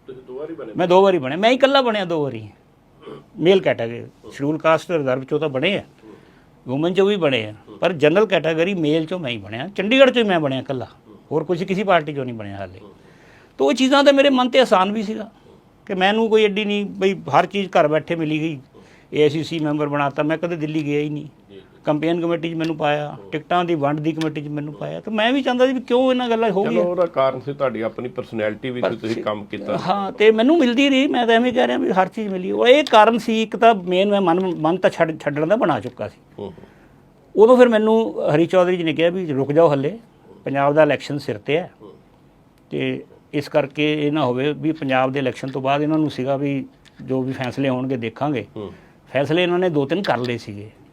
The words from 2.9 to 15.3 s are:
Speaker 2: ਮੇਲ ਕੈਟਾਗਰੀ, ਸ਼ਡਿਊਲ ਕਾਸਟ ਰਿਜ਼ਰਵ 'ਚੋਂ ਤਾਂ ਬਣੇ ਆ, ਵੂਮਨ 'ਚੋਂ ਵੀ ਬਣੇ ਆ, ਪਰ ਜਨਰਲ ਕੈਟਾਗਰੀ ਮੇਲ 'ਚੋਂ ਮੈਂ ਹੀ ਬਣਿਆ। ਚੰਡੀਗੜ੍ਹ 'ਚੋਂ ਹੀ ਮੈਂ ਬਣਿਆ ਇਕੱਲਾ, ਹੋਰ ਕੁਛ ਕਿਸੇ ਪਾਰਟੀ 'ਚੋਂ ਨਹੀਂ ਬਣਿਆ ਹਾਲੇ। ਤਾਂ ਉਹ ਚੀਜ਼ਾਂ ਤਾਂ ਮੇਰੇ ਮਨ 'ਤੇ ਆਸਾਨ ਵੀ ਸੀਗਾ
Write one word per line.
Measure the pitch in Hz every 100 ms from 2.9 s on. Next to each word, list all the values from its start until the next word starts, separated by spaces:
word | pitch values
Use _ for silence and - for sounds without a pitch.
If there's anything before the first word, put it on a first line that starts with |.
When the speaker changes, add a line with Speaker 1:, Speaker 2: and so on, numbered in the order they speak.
| _ - - - 202
Speaker 2:
ਮੇਲ | 160 196
ਕੈਟਾਗਰੀ, | 151 113 117 117 113 - 110
ਸ਼ਡਿਊਲ | - 143 156
ਕਾਸਟ | 160 160 -
ਰਿਜ਼ਰਵ | 165 135 127
'ਚੋਂ | 131 151
ਤਾਂ | 156
ਬਣੇ | 131 170 185
ਆ, | - _ 107 98 - _ _ _ -
ਵੂਮਨ | 135 165
'ਚੋਂ | 185 196
ਵੀ | 208
ਬਣੇ | 156 127 107
ਆ, | 107 - -
ਪਰ | 170
ਜਨਰਲ | 175 151 180 220
ਕੈਟਾਗਰੀ | 185 156 160 175
ਮੇਲ | 190 151 165
'ਚੋਂ | 160 185
ਮੈਂ | 139
ਹੀ | 113
ਬਣਿਆ। | 98 110 160
ਚੰਡੀਗੜ੍ਹ | 202 196 262 269
'ਚੋਂ | 240
ਹੀ | 214
ਮੈਂ | 175
ਬਣਿਆ | 147 131
ਇਕੱਲਾ, | - 131 110 - - - -
ਹੋਰ | 147
ਕੁਛ | 156 175
ਕਿਸੇ | 185 185
ਪਾਰਟੀ | 202 175 151
'ਚੋਂ | 143
ਨਹੀਂ | 127
ਬਣਿਆ | 113 101 98
ਹਾਲੇ। | 95 95 101 - - - - - _ -
ਤਾਂ | 269
ਉਹ |
ਚੀਜ਼ਾਂ | 240 254 277
ਤਾਂ | 285
ਮੇਰੇ | 277 285
ਮਨ | 262 247
'ਤੇ | 262
ਆਸਾਨ | 240 196 190
ਵੀ | 214
ਸੀਗਾ | 208 220 208